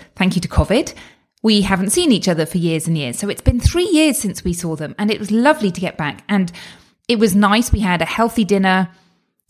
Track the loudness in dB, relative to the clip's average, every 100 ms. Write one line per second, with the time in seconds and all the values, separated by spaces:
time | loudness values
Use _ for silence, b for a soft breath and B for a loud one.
0 | B -2 0 0 -2 0 2 0 -2 -10
1 | B B B _ 0 2 2 0 0 0
2 | 2 2 2 -2 -2 -2 -2 -2 -2 -2
3 | -4 -6 -8 -4 0 2 2 0 0 2
4 | 2 0 -4 -6 -6 -6 -6 -6 -8 -4
5 | -2 -2 -2 2 2 2 0 -4 -8 -6
6 | -8 -8 -2 -2 -2 B B B B B
7 | -2 2 2 4 4 2 2 0 2 0
8 | -2 -2 -2 0 0 2 2 2 0 b
9 | b b b _ _